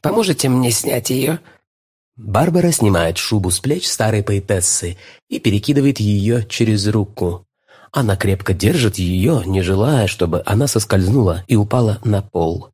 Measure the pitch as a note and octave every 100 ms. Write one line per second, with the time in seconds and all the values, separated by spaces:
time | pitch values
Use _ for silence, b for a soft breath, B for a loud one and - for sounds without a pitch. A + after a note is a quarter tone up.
0 | D3+ G#3+ G3 C#3+ C3+ B2+ A#2+ G#2 - B2+
1 | - C3 C3+ E3 - b b _ _ _
2 | _ - G#2 C3 E3+ E3+ F3 - G#2+ F2
3 | E2 E2+ - G#2+ F2+ - C3 E3 - -
4 | A2 G#2+ G2+ G2+ F#2+ G2 - - F2 F2+
5 | B B - - A2 G2+ - C#3+ C#3 C3+
6 | G#2 G2+ G2+ A#2+ G2+ - A2 G#2 G#2 G#2
7 | G2 - F2+ F2 _ _ b b b C#3+
8 | A2+ F#2+ G2+ F#2+ - F#2 G#2 E3 A2+ F#2+
9 | F2+ F#2 A2 D3 F2+ F#2+ F2+ F#2+ B2 C#3+
10 | G2 - F2 E2+ - G#2 C#3+ A2+ - G2
11 | F#2 C3 G2 E2+ - A2+ G#2 B2+ A2 G#2
12 | A2 G2+ G2 F2+ E2 F2 -